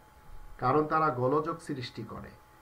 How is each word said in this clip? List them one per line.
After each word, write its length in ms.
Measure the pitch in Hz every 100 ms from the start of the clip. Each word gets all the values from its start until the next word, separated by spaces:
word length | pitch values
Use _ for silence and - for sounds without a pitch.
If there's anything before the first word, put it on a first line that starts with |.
| - - - - - -
কারণ 300 | - 151 156
তারা 220 | 160 156
গোলযোগ 500 | 123 127 151 156 165
সৃষ্টি 420 | - 139 120 -
করে। 260 | 107 101 - - - -